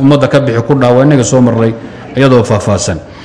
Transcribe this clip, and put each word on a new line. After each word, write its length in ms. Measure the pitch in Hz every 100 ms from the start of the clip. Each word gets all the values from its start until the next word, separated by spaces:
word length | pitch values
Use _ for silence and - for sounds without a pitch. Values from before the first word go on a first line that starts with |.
ummadda 280 | 139 143 127
ka 120 | 143
bixi 220 | 123 117
ku 80 | 117
dhawa." 300 | 139 123 123
Innaga 200 | 139 139
soo 160 | 110 131
marray 300 | 123 110 113 110 - - - 127
iyadoo 240 | 135 127
faahfaahsan. 560 | 110 104 - 98 - 82 - -